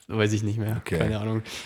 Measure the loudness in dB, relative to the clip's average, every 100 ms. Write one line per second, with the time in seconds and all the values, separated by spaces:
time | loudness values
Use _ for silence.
0 | -6 2 4 4 0 0 -2 -2 -2 0
1 | 2 0 0 -2 -4 -10